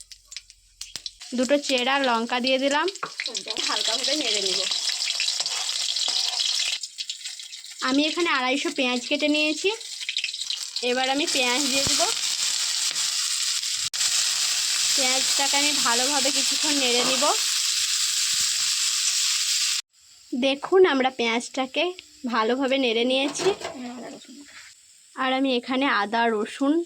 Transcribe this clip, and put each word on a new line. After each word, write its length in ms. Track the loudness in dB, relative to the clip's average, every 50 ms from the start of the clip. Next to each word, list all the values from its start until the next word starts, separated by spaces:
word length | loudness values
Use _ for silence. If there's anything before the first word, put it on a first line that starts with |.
| -10 -18 -20 -20 _ -16 -16 -16 -16 -16 -20 _ _ _ _ _ -16 -12 -12 -12 -12 -12 -16 -16 -14 -6 -2 -2
দুটো 180 | 2 2 2 2 2
চেরা 280 | 0 0 0 2 2 2 2 2 2
লঙ্কা 300 | 2 2 0 0 -2 0 2
দিয়ে 140 | 2 2 2 2
দিলাম, 220 | 2 2 2 2 0 -2 -4 -10 -10 -8 -10 -10 -8 -8 -8 -8 -6 -6 -4 -4 -2
হালকাভাবে 460 | -2 -2 -2 -2 -2 -2 0 0 0 0
নেড়ে 180 | 0 0 0 0 0
নিব। 140 | -2 -2 -2 -2 -2 -2 -2 -2 -4 -4 -2 -4 -4 -2 -2 -2 -2 -2 -2 -4 -4 -4 -4 -4 -4 -4 -4 -4 -2 -2 -2 -2 -2 -2 -2 -2 -2 -2 -2 -2 0 0 0 -2 -2 -2 -4 -6 -10 -10 -10 -10 -10 -10 -10 -10 -12 -12 -12 -14 -16 -16 -16 -16 -16 -10 -6 -2 2
আমি 120 | 2 4 2 2
এখানে 200 | 2 0 0 2 2 2
আড়াইশো 320 | 2 2 0 0 0 -2 0 0
পেঁয়াজ 220 | 0 0 0 -2 -2 -2
কেটে 200 | -2 0 2 2 2
নিয়েছি, 320 | 2 2 2 0 0 0 -2 -2 -2 -8 -12 -10 -8 -8 -6 -4 -4 -4 -4 -6 -8 -6 -6 -6 -6 -6 -8 -6 -4 -2 0
এবার 160 | 0 2 2 2 2
আমি 100 | 0 0 0 2
পেঁয়াজ 280 | 2 2 2 2 2 2 2
দিয়ে 140 | 2 2 2 2
দেবো। 180 | 2 2 2 2 0 -2 -2 -2 -2 -2 -2 -2 0 -2 -2 -2 -2 -2 -2 -2 -2 -2 -2 -2 -2 -2 -2 -2 -2 -2 -2 -2 -2 -2 -2 -4 -4 -4 -4 -4 -2 0 0 2 2 2 0 0 0 0 0 0 0 0 0 0 0 0 2 2 2
পেঁয়াজটাকে 580 | 2 2 2 2 2 2 2 2 2 2 2 2 2
আমি 120 | 2 2 2 2 2
ভালোভাবে 440 | 2 2 2 2 2 2 2 2 2 2
কিছুক্ষণ 380 | 2 0 0 0 0 0 2 2 2
নেড়ে 200 | 2 2 2 2 2 2
নিব। 140 | 2 2 2 2 2 2 0 0 0 0 0 0 0 0 0 0 0 0 0 0 0 0 0 0 0 0 0 0 0 0 0 0 0 0 0 0 0 0 0 0 0 0 0 0 0 0 0 0 0 0 0 0 -2 -2 -4 _ _ _ -20 -20 -20 -20 -12 -6
দেখুন, 480 | -4 0 2 2 0 0 0 4 8 8 8 8
আমরা 180 | 6 4 2 0 0 0
পেঁয়াজটাকে 680 | 0 2 2 0 -2 -4 -4 -4 -4 -2 0 0 0 0 -2 -6 -14 -20 -20 -10 -6 -2 0
ভালোভাবে 420 | 0 2 2 2 2 2 2 2 2 2
নেড়ে 200 | 2 2 2 2 2
নিয়েছি। 380 | 2 2 0 -2 -2 0 0 0 0 0 -6 -10 -10 -10 -10 -10 -12 -12 -12 -14 -14 -16 -18 -20 -20 -20 -20 -20 -20 -20 -20 -20 -20 -20 -20 -20 -20 -20 -20 -16 -6
আর 140 | -2 0 0 2 2
আমি 120 | 2 2 2 2
এখানে 280 | 0 0 0 2 2 2 2 2
আদা, 200 | 2 2 2 2 4 4
রসুন, 440 | 2 2 -2 -4 -2 0 2 4 4 2 0